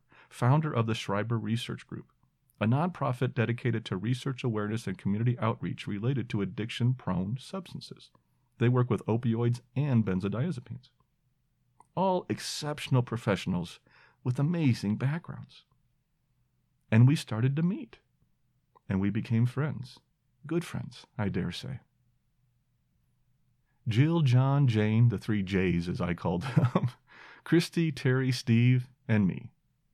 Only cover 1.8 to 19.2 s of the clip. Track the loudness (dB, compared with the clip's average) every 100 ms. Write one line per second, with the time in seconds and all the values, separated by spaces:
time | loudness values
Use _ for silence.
1.8 | -10 -14 -14 _ _ _ _ -2 2 2
2.8 | 0 -2 -4 0 -2 0 -2 0 -2 -2
3.8 | -4 -4 -2 -2 -4 -4 -4 -2 -2 -4
4.8 | -6 -6 -2 0 0 0 0 -2 -4 -8
5.8 | -8 -4 -2 -2 -2 -2 -2 -4 -8 -2
6.8 | 0 0 -2 -4 -4 -6 -8 -12 -12 -14
7.8 | -16 -18 -20 _ _ _ _ 0 2 2
8.8 | 2 0 0 -2 0 0 0 -2 -4 -4
9.8 | 2 2 2 0 -2 -2 -4 -6 -10 -16
10.8 | -18 _ _ _ _ _ _ _ _ -20
11.8 | _ -4 -2 -2 -4 -6 -8 -8 -8 -8
12.8 | 0 0 2 -2 0 0 0 -4 -4 -12
13.8 | _ _ -20 _ -4 0 0 2 2 2
14.8 | 0 -2 -2 -4 -8 -14 -16 -20 _ _
15.8 | _ _ _ _ _ _ _ _ _ _
16.8 | _ 6 6 6 0 -2 0 0 -2 -4
17.8 | -8 -18 _ _ _ _ _ _ _ _
18.8 | -4 -2 0 -2